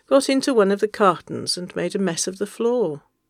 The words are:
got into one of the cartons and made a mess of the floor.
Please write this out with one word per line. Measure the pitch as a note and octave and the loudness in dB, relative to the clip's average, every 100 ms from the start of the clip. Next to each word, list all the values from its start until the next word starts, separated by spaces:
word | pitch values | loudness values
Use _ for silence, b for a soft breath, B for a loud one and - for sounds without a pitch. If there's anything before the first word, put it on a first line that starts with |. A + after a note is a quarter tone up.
| _ | _
got | C4+ C4+ | 2 4
into | C4+ C#4+ | 0 2
one | A3+ G3 | 2 4
of | G3+ | 2
the | G#3 | -2
cartons | - G3 D#3+ - - - F3+ | 2 2 2 -8 -10 -6 -6
and | F3+ | -6
made | F3 F3 G3 | -6 -4 -2
a | |
mess | F#3 E3+ F#3+ | -4 -2 -6
of | F#3+ | -6
the | G3+ | -10
floor. | - A#3 B3 E3+ C#3+ _ _ | -4 -2 0 -2 -4 _ _